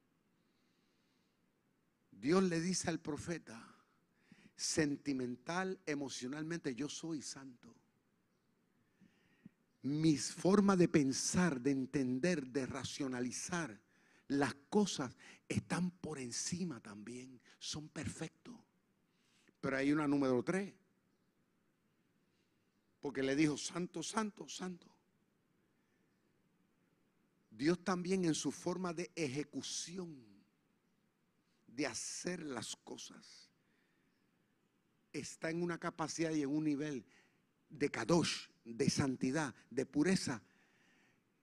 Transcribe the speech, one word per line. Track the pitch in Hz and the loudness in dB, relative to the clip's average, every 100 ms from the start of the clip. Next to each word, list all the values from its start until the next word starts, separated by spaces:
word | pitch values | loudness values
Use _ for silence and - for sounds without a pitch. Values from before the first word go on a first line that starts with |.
| _ _ _ _ _ _ _ _ _ _ _ _ _ _ _ _ _ _ _ _ _ | _ _ _ _ _ _ _ _ _ _ _ _ _ _ _ _ _ _ _ _ _
Dios | - 120 185 | -6 2 4
le | 190 165 | 4 2
dice | 170 180 - | 0 0 0
al | 160 | -2
profeta, | - 147 156 165 - 110 - - _ _ _ _ _ - - - | -2 -6 -4 -6 -8 -16 -18 -20 _ _ _ _ _ -20 -20 -8
sentimental, | - - 151 139 - 131 123 123 - 170 185 185 - | -2 2 2 0 -2 -2 -2 -4 -4 -2 -2 -4 -4
emocionalmente, | 143 139 - 127 147 156 165 147 120 | -4 -4 -6 -6 -6 -4 -4 -4 -4
yo | 143 | -6
soy | - 165 156 | -6 -6 -8
santo. | - 135 135 123 117 - _ _ _ _ _ _ _ _ _ _ _ _ - _ _ _ - - _ _ | -8 -12 -16 -18 -20 -20 _ _ _ _ _ _ _ _ _ _ _ _ -20 _ _ _ -20 -20 _ _
Mis | 127 147 160 139 - | -2 4 6 4 2
formas | - 170 208 202 190 | 0 6 8 8 6
de | 170 | 6
pensar, | 170 135 127 - 196 180 135 | 6 4 2 2 4 4 4
de | 127 | 2
entender, | 139 127 151 127 127 170 170 131 | 2 0 0 0 2 2 0 -2
de | 131 127 | -4 -2
racionalizar | 131 123 - 139 127 123 - - 175 151 101 _ _ _ _ - | -4 -8 -4 -4 -2 -4 -4 -4 -2 -4 -8 _ _ _ _ -2
las | 139 139 - - | 2 2 0 0
cosas | 214 202 - 127 - - - - | 2 2 0 -6 -8 -20 -20 -4
están | 208 - 165 180 | -2 0 -2 -2
por | - - 147 | -4 -8 -8
encima | 123 117 - 175 180 117 | -6 -6 -4 -4 -4 -6
también, | 110 104 104 123 131 127 - - | -10 -14 -12 -12 -12 -18 -20 -14
son | - 151 151 | -8 -8 -8
perfectos. | - 135 - 160 - - - - _ _ _ _ _ _ _ _ _ | -8 -6 -6 -10 -10 -18 -18 -20 _ _ _ _ _ _ _ _ _
Pero | 139 131 | -2 2
hay | 139 | 4
una | 151 147 | 4 4
número | 143 135 123 | 4 4 2
tres, | 123 185 196 - _ _ _ _ _ _ _ _ _ _ _ _ _ _ _ _ _ _ _ _ _ _ | 2 -2 -4 -10 _ _ _ _ _ _ _ _ _ _ _ _ _ _ _ _ _ _ _ _ _ _
porque | 143 131 | -6 -2
le | 135 139 | 0 4
dijo, | 156 135 | 4 2
"Santo, | - 170 175 175 | -4 -6 -6 -6
santo, | 156 220 214 - - | -4 -2 -2 -4 -12
santo". | - 185 175 - _ _ _ _ _ _ _ _ _ _ _ _ _ _ _ _ _ _ _ _ _ _ _ _ _ _ | -8 -8 -10 -16 _ _ _ _ _ _ _ _ _ _ _ _ _ _ _ _ _ _ _ _ _ _ _ _ _ _
Dios | 110 143 175 | -2 2 2
también | - 180 175 190 170 | 0 0 2 2 2
en | |
su | 147 147 | 2 -2
forma | - 175 180 185 | -4 -4 -2 -4
de | 160 175 - | -4 -6 -4
ejecución, | 151 135 147 139 - - - 175 175 143 110 101 _ _ _ _ _ _ _ _ _ _ _ _ - | -4 -2 -6 -6 -6 -6 -8 -8 -10 -12 -20 -20 _ _ _ _ _ _ _ _ _ _ _ _ -14
de | 117 143 | -4 -4
hacer | 113 - - 180 180 | -4 -8 -6 -6 -6
las | 156 123 - - | -6 -8 -8 -10
cosas, | - - - - - - - _ _ _ _ _ _ _ _ _ _ _ _ _ _ _ _ | -14 -14 -14 -18 -20 -20 -20 _ _ _ _ _ _ _ _ _ _ _ _ _ _ _ _
está | 151 127 - 165 | -8 -8 -6 -4
en | 165 | 0
una | 175 165 | 0 -2
capacidad | 175 165 156 - 165 | -4 -2 -4 0 0
y | 156 | 2
en | 139 | 2
un | 151 | 2
nivel | 156 139 151 135 - - _ _ _ _ _ | 2 0 -2 -4 -8 -18 _ _ _ _ _
de | 139 143 | -2 -2
kadosh, | - - 170 143 - - _ - | 0 4 6 4 0 -8 _ -12
de | 117 - | 0 2
santidad, | - 143 127 131 143 147 - - | 4 2 2 0 0 -2 -6 -8
de | 120 131 | -4 0
pureza, | 143 156 190 - 117 - _ _ _ _ _ _ _ _ _ | 4 4 4 2 -4 -8 _ _ _ _ _ _ _ _ _